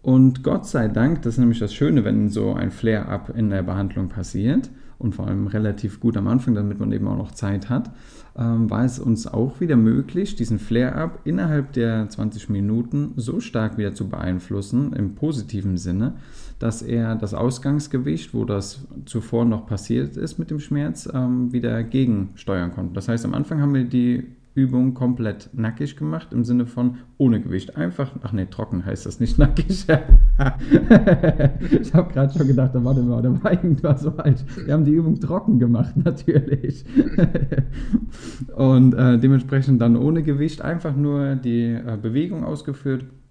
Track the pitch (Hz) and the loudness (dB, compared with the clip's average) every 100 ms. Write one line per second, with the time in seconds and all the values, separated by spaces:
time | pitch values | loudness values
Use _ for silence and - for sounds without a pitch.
0 | - 131 131 127 - 95 - 139 110 110 | 4 8 8 6 -2 -2 -2 -2 0 2
1 | 127 165 120 117 120 117 104 - 139 151 | 2 2 -2 2 2 2 -4 -2 2 2
2 | 104 107 104 104 104 92 95 - 113 107 | 2 2 0 0 -2 -2 -4 -2 -2 -2
3 | 104 101 - 117 107 98 92 92 98 - | -2 -8 -6 -4 -2 -2 -2 -4 -4 -4
4 | 95 - 87 - 107 180 - - - - | -6 -6 -8 -2 0 0 -2 -14 -20 -6
5 | 117 95 95 98 101 107 107 101 107 - | -6 -4 -4 -4 -2 -2 -2 -2 -6 -2
6 | 117 113 101 123 127 107 101 101 107 104 | -2 0 0 0 0 0 -2 -2 -4 -2
7 | 101 101 98 - 101 98 - 123 247 - | -2 -4 -6 -6 -4 -4 -2 -4 -4 -12
8 | - - - - 117 113 113 104 127 123 | -20 -20 -20 -6 -2 0 0 0 -2 -2
9 | - 110 - - 131 - 170 131 110 113 | -2 -2 -2 -2 -2 -2 2 4 4 2
10 | 139 175 208 - 113 104 - 117 123 - | 0 -4 -4 -4 -2 -2 0 0 0 -2
11 | 165 - - 175 175 147 135 139 117 113 | -6 -6 -4 -2 0 0 -2 -2 0 0
12 | 104 - 107 107 - 101 101 110 123 143 | -4 -4 -6 -6 -6 -2 0 -2 -2 -4
13 | 147 143 117 170 - 120 110 - 104 98 | -4 -6 -4 -6 -4 -4 -4 -2 -6 -4
14 | 98 82 90 92 - 101 98 120 147 - | -8 -6 -4 -4 -4 -8 -2 -2 -2 -2
15 | 101 - 151 143 101 104 98 90 92 90 | -4 -4 -4 -4 -6 -6 -4 -4 -2 -2
16 | 120 - - - - - 117 113 - 117 | -2 -6 -14 -18 -16 -6 -6 -6 -4 -2
17 | 113 110 107 98 120 131 139 147 147 131 | -2 -4 -6 -2 -2 -2 -2 -2 -2 -4
18 | 131 160 - 117 107 101 98 - 135 - | -4 -6 -6 -6 -4 -4 -6 -12 -16 -18
19 | - 117 - 117 120 107 - 101 - 117 | -10 -8 -4 0 0 0 -4 -8 -4 -4
20 | 139 135 160 - 160 151 147 147 147 - | -4 -6 -8 -8 -8 -8 -4 -4 -4 -6
21 | - 131 127 127 123 123 120 113 117 135 | -8 -4 -2 0 -2 -2 -2 -4 -2 0
22 | 127 107 98 - - 95 87 90 90 92 | 0 0 -4 -8 -6 -4 -4 -6 -8 -6
23 | 95 117 117 - 143 156 143 135 123 123 | -4 -4 -4 -4 -4 -2 0 0 0 0
24 | 123 123 - - _ - 135 127 131 127 | 0 0 -6 -16 _ 0 0 2 0 0
25 | 127 123 110 101 - - 110 113 143 - | -2 -2 -4 -6 -12 -6 -6 -4 -8 -6
26 | 151 160 - 120 120 123 120 123 123 123 | -6 -6 -6 -4 0 0 0 0 -2 -2
27 | - - 135 110 - 92 - - 151 180 | -16 2 2 4 0 -6 -6 -6 -6 -4
28 | 135 - - 101 95 - 107 87 90 - | -8 -6 -6 -4 -6 -6 -6 -4 -4 -6
29 | - - 117 - 143 - 170 190 - 151 | -8 -2 2 6 6 4 0 -2 2 0
30 | - - - - 139 - - - - 226 | 10 10 10 6 2 0 4 4 8 8
31 | - 175 165 - - - - - - 180 | 8 4 4 4 2 2 0 0 4 2
32 | 175 - 139 156 139 131 131 127 123 135 | 2 2 0 2 2 4 2 2 0 2
33 | 120 117 123 127 - 180 180 143 - 135 | 2 2 2 2 2 2 2 2 2 0
34 | 147 156 156 135 - - - 156 147 156 | 0 -2 2 2 0 -10 -2 2 4 4
35 | 160 - - 180 - 131 120 117 - - | 2 0 -2 -2 2 2 4 2 0 0
36 | - 139 - 165 139 139 - - - 269 | 0 -2 0 0 0 -4 -4 -8 -4 0
37 | - - 165 - - 139 - - - - | 2 4 2 2 -2 -2 -2 -4 -2 -2
38 | - - - - 131 - 131 131 127 120 | -4 -12 -14 -12 -12 0 4 8 6 6
39 | 127 120 131 135 127 135 131 127 117 117 | 4 4 4 2 2 -2 2 4 4 4
40 | 135 165 156 139 156 156 - 165 160 139 | 2 0 0 -2 -2 -4 -6 -6 -4 -2
41 | 143 143 139 135 120 117 117 117 117 107 | 0 0 -2 -2 -2 -2 0 -2 -6 -6
42 | 110 123 175 165 - 147 - 139 139 131 | -4 -2 -2 -4 -6 -8 -8 -8 -4 -6
43 | 131 - _ | -6 -20 _